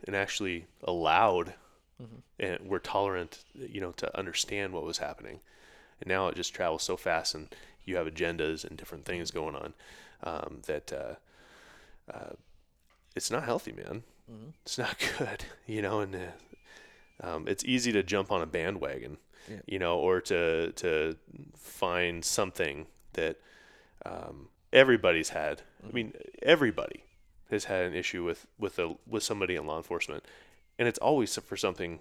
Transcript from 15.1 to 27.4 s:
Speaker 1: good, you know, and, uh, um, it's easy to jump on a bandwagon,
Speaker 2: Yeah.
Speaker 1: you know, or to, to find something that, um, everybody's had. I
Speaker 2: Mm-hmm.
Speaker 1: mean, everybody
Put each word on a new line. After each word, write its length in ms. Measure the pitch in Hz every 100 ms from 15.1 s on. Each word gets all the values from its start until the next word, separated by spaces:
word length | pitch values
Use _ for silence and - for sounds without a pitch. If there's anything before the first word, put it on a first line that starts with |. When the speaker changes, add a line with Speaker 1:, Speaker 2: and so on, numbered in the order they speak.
| -
Speaker 1:
good, 260 | 120 101 - - -
you 160 | 107
know, 160 | 98 107
and, 160 | 101
uh, 40 | 95 87 - - - - - - - - _
um, 280 | 87 80 -
it's 160 | 98
easy 260 | - 127 120
to 140 | 104
jump 260 | 95 101 95
on 120 | 98
a 40 | 80
bandwagon, 720 | 85 82 98 71 67 60 73 _ - -
Speaker 2:
Yeah. 60 | 104 -
Speaker 1:
you 140 | 95
know, 180 | 87 85
or 220 | 87 90
to, 500 | - 90 85 82 82
to 460 | - 87 78 78 80 - - - -
find 680 | - - 92 87 87 85
something 600 | - - 95 - 82 71 80 - -
that, 260 | - 80 - - - - - - - -
um, 440 | - - 71 - _ _
everybody's 580 | - 131 117 90 82 78
had. 320 | 85 76 76 - -
I 40 | 98
Speaker 2:
Mm-hmm. 100 | 120
Speaker 1:
mean, 160 | 110 - - -
everybody 600 | - 160 123 82 - - - _ - -